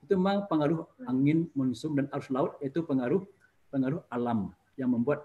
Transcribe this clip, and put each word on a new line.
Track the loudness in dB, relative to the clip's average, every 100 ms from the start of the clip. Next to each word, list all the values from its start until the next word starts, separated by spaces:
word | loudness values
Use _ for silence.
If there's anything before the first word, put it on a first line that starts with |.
itu | 0 2
memang | 2 2 0
pengaruh | 2 2 0 -4 _ -4
angin | 2 4 4 0 0
monsum | -2 -2 -2 -2
dan | -2
arus | -4 -4
laut, | 0 0 -2
yaitu | -6 -4
pengaruh, | -2 0 2 0 -2 -18 _ _ _
pengaruh | -2 -2 -2 -4
alam | -4 0 0 -2 -8 _ -6
yang | 0
membuat | 0 2 0